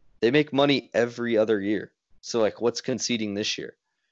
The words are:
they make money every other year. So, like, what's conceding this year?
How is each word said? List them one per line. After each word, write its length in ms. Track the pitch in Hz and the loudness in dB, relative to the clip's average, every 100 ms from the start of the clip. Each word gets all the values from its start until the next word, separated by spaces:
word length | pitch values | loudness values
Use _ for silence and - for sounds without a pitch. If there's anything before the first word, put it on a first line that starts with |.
| _ - | _ 0
they 100 | 117 | 2
make 220 | 147 147 | 2 0
money 380 | 135 143 131 - | 2 2 2 0
every 420 | 107 120 120 120 107 | 0 0 -2 0 2
other 240 | 110 107 | 2 2
year. 320 | 98 104 - _ _ _ | 0 -4 -6 _ _ _
So, 180 | - 120 | -6 0
like, 200 | 104 - | 0 2
what's 200 | 113 113 | -2 -2
conceding 540 | - 117 - 120 107 | -6 -4 -2 -4 -2
this 240 | 101 107 - | -4 -4 -6
year? 180 | - - _ _ _ | -10 -16 _ _ _